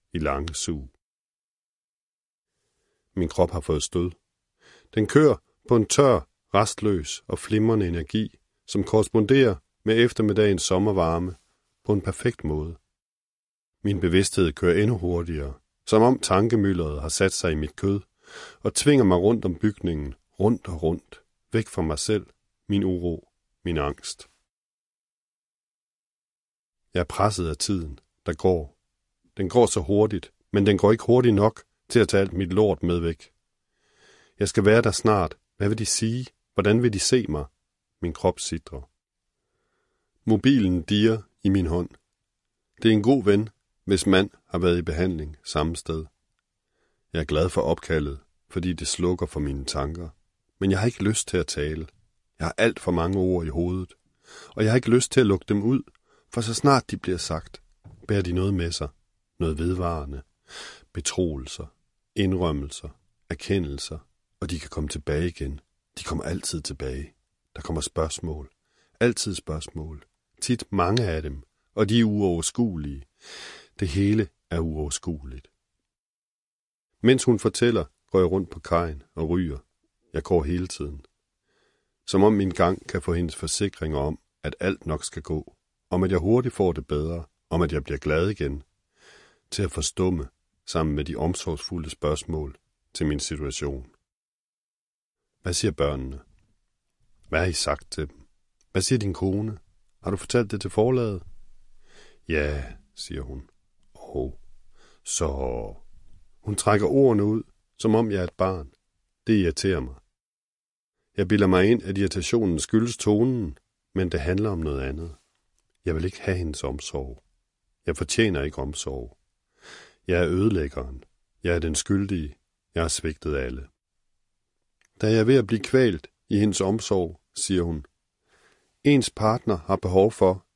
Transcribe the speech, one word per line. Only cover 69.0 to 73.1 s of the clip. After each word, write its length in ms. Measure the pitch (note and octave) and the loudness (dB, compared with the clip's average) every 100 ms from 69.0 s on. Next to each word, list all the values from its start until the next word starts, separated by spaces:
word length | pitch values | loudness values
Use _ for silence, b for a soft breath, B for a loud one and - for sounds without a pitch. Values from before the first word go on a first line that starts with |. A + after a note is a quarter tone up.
Altid 340 | A#2+ - A2 | 0 0 -4
spørgsmål. 720 | F2+ - D#2 - D#2+ D#2 D#2 _ _ _ - | -8 -8 -8 -8 -12 -12 -14 _ _ _ -8
Tit 240 | - A#2+ - | -4 -4 -2
mange 340 | G2 F2+ A#2 | 0 2 2
af 180 | G#2 D#2 | 0 -4
dem, 200 | D2+ C#2 - _ _ | -6 -10 -16 _ _
og 140 | - G2+ | -2 2
de 120 | A#2 | 4
er 40 | |
uoverskuelige. 1000 | A2+ G#2 G2 E2+ E2 - A#2 E2+ D2 C2+ - | 2 2 0 0 -2 -2 -2 -2 -8 -10 -16